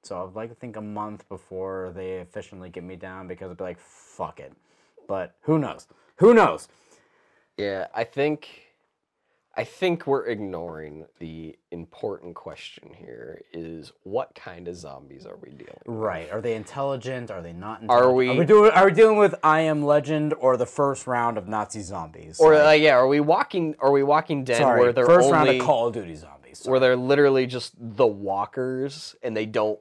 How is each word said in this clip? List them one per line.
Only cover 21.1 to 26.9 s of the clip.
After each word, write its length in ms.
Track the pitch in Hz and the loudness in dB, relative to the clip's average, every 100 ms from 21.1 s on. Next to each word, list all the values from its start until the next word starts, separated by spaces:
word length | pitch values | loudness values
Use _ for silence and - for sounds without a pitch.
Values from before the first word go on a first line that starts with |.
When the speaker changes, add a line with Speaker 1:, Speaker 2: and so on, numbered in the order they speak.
| 123 120 110 | -2 -2 -4
Speaker 1:
of 120 | 92 | -6
Nazi 340 | 107 104 110 | -8 -6 -10
zombies? 580 | 92 95 80 82 80 - | -12 -12 -14 -16 -20 4
Speaker 2:
Or, 140 | 160 | 6
Speaker 1:
Like 260 | 151 151 151 | 8 6 6
Speaker 2:
uh, 20 | |
yeah, 120 | 156 | 6
are 140 | 131 131 | 6 4
we 120 | 147 | 2
walking, 540 | 147 180 - 190 160 151 | 2 0 0 -4 -6 -2
are 120 | 135 | 2
we 100 | 139 | 2
Walking 420 | 139 151 160 147 | 4 0 0 -6
Dead 140 | 123 117 | -2 0
Speaker 1:
Sorry, 220 | 139 117 | 2 4
Speaker 2:
where 120 | 123 | 2
they're 100 | 120 | 2
Speaker 1:
first 260 | 123 175 135 | 6 6 6
round 180 | 139 151 | 4 4
of 60 | 131 | 2
Speaker 2:
only 100 | 123 | 0
Speaker 1:
Call 220 | 131 120 | 0 0
of 40 | |
Duty 200 | 113 90 | -4 -12
zombies. 240 | 78 78 71 _ - | -16 -18 -20 _ -16
Speaker 2:
Where 160 | - 131 | -2 2
they're 160 | 127 | 2